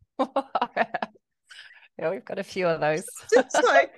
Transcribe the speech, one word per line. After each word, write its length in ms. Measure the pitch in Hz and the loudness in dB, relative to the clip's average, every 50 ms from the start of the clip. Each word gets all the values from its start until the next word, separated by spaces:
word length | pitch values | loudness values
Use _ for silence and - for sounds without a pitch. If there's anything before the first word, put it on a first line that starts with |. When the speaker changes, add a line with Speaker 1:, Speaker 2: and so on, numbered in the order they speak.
| _ _ _ - | _ _ _ -6
Speaker 1:
<laughs> 160 | 269 - - 277 269 - - - 240 - - - 226 - - - - - - _ _ _ _ _ _ _ - - - - - - - _ _ - | -6 -2 -2 -4 -4 -4 -4 -4 -4 -2 -2 -2 -2 -2 -4 -8 -8 -10 -12 _ _ _ _ _ _ _ -20 -20 -20 -20 -20 -20 -20 _ _ -6
Yeah, 120 | 170 160 | -4 -4
we've 140 | 190 - - | -4 -6 -8
got 140 | - - 190 | -10 -10 -10
a 60 | 196 | -10
few 240 | - - 196 180 170 | -8 -6 -2 -2 -2
of 120 | 165 156 | 0 0
those. 220 | 151 151 156 160 190 - - - | 0 0 0 -2 -4 -8 -14 -18
<laughs> 140 | - - | -4 2
Speaker 2:
It's 280 | - 349 254 - - - 302 | 2 2 2 2 2 2 4
like, 280 | 427 285 - - - - | 4 4 4 4 2 -4